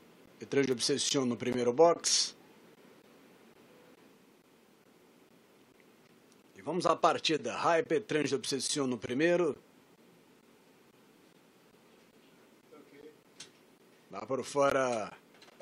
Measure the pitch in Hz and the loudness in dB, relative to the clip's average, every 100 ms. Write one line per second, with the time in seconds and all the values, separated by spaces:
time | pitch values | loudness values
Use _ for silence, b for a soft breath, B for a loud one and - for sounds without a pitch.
0 | - - - - 107 139 131 123 - 143 | -20 -20 -20 -20 -4 0 2 0 0 0
1 | - 143 127 117 123 123 120 123 170 165 | 0 0 0 -2 -2 0 2 6 6 4
2 | - - - - - - - - - - | 0 0 0 -6 -20 -20 -20 -20 -20 -20
3 | - - - - - - - - - - | -20 -20 -20 -20 -20 -20 -20 -20 -20 -20
4 | - - - - _ - - - - - | -20 -20 -20 -20 _ -20 -20 -20 -20 -20
5 | - - - - - - - - - - | -20 -20 -20 -20 -20 -20 -20 -20 -20 -20
6 | - - - - _ - 127 175 170 165 | -20 -20 -20 -20 _ -14 -8 0 2 4
7 | 170 135 - 151 113 101 151 170 - 151 | 2 2 0 -2 -4 -2 2 2 2 -2
8 | 143 156 143 131 - 135 - 147 131 123 | 0 -2 0 -2 -2 -4 -2 -2 -2 -4
9 | - 123 165 175 170 120 - - - - | -4 0 2 2 0 -4 -12 -20 -20 -20
10 | - - - - - - - - - - | -20 -20 -20 -20 -20 -20 -20 -20 -20 -20
11 | - - - - - - - - - - | -20 -20 -20 -20 -20 -20 -20 -20 -20 -20
12 | - - - - - - - 147 - 143 | -20 -20 -20 -20 -20 -20 -20 -20 -20 -20
13 | 151 147 _ - - - - - - - | -20 -20 _ -20 -20 -20 -20 -20 -20 -20
14 | - 95 107 127 117 143 139 135 131 113 | -18 -12 -6 -6 -4 2 2 2 0 -2
15 | 95 - - - - - | -6 -12 -20 -20 -20 -20